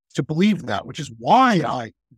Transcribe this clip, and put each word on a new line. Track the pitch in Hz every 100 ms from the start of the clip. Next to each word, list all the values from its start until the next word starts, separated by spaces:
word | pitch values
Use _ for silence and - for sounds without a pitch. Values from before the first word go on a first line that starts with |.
| _
to | -
believe | 143 156 208 175 123
that, | 113 117
which | 143
is | 143 113
why | 123 233 254 185 143
I, | 127 113 - _